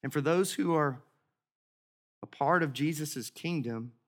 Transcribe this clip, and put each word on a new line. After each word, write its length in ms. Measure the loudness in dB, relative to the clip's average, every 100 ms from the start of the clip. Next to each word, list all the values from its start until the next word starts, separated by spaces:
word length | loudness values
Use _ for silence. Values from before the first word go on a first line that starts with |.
And 100 | -4
for 80 | -2
those 340 | 2 2 2
who 200 | 0 2
are 280 | 4 2 0 -12 _ _ _ _ _ _ _ _ _ _ _
a 40 | -18
part 360 | -2 2 4
of 120 | 2
Jesus' 560 | 0 -2 -2 -6 -6 -10
kingdom 640 | -8 -4 -2 -2 -4 -8 -14